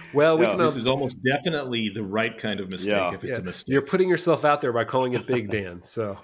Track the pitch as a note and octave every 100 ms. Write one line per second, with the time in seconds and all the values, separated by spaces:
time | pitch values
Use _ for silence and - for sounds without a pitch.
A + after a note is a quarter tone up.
0 | - C#3 D#3+ D#3+ F#3 F#3 D#3+ C3+ A#2 C#3
1 | B2+ B2 B2+ C#3+ F3+ D3+ C3 A#2 G#2+ G2+
2 | G2 G#2+ A2+ A2+ A2 G2 F#2+ F#2 G2 G2+
3 | F2+ F#2 C3 A#2 F2+ - - C3+ C#3 F#3
4 | F#3 E3+ F3 C#3 D3 D3 C3+ A#2 A2+ C3
5 | B2+ A#2+ A2+ B2 G2+ G#2 F#2+ F2 - A#2
6 | G#2 G2